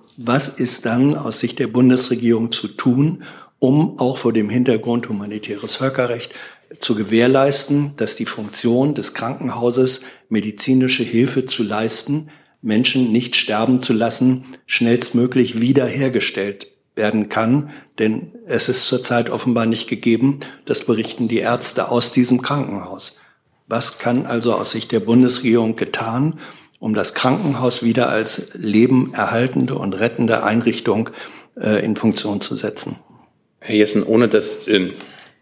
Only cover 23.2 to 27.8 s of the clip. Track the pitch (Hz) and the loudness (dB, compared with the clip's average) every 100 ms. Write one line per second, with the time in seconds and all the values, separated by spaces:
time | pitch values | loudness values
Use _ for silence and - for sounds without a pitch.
23.2 | _ _ _ _ - 113 - - 117 123 | _ _ _ _ -6 -2 -2 -2 -2 0
24.2 | 127 117 117 107 101 113 - 113 101 117 | 0 -2 0 0 -2 -4 -2 -2 4 4
25.2 | 127 123 120 117 113 113 - - 117 120 | 4 2 2 2 2 -2 -4 -4 -4 -2
26.2 | 151 156 - - _ _ 110 107 - - | -2 -4 -12 -20 _ _ -4 -2 -2 0
27.2 | 127 127 175 127 127 - | 0 0 -2 0 -2 0